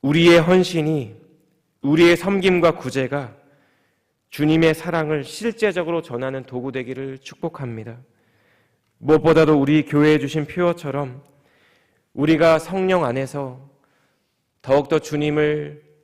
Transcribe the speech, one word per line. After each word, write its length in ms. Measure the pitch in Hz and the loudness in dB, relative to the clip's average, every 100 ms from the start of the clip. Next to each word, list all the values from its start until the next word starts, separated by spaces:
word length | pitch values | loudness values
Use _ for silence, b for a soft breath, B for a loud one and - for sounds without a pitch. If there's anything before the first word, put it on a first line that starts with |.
우리의 380 | 139 156 170 170 | 0 4 6 6
헌신이, 760 | 160 185 180 170 151 156 110 104 _ _ _ _ _ _ | 6 2 2 -2 -2 -4 -6 -14 _ _ _ _ _ _
우리의 340 | 139 156 170 170 | -2 4 4 4
섬김과 600 | 190 196 185 180 170 156 | 0 0 0 2 2 0
구제가 580 | 131 135 127 143 123 104 _ _ _ _ _ _ _ _ _ | -6 -6 -4 -6 -10 -18 _ _ _ _ _ _ _ _ _
주님의 440 | - 151 160 165 | -4 0 2 2
사랑을 500 | 160 175 165 156 151 | 0 -4 -4 -4 -6
실제적으로 800 | 131 - 226 220 214 180 160 170 | -8 -8 -8 -2 -4 -2 -4 -6
전하는 420 | - 120 131 135 | -6 -8 -8 -8
도구 280 | 127 127 131 | -10 -10 -8
되기를 480 | 131 123 127 135 131 | -10 -10 -10 -12 -14
축복합니다. 800 | - - 165 160 131 113 110 117 131 _ _ _ _ _ _ _ _ _ | -20 -12 -12 -10 -12 -12 -14 -18 _ _ _ _ _ _ _ _ _ _
무엇보다도 600 | 135 151 160 160 156 151 | 2 4 4 4 6 4
우리 240 | 135 151 | 4 0
교회에 360 | 147 147 151 151 | 2 2 4 2
주신 260 | 135 156 147 | 0 -6 -6
표어처럼 760 | 180 175 170 147 139 139 127 _ _ _ _ _ _ _ _ _ | -2 -2 -2 -6 -8 -8 -12 _ _ _ _ _ _ _ _ _
우리가 460 | - 151 160 165 160 | -4 0 4 4 2
성령 440 | 160 190 185 185 | 0 -4 0 0
안에서 680 | 139 127 135 143 135 127 135 _ _ _ _ _ _ _ _ _ | -2 -4 -6 -8 -12 -14 -20 _ _ _ _ _ _ _ _ _
더욱더 380 | - 139 143 156 | 0 0 2 -2
주님을 840 | - 151 151 151 151 151 147 151 _ _ | -2 -4 -2 0 0 -2 -8 -16 _ _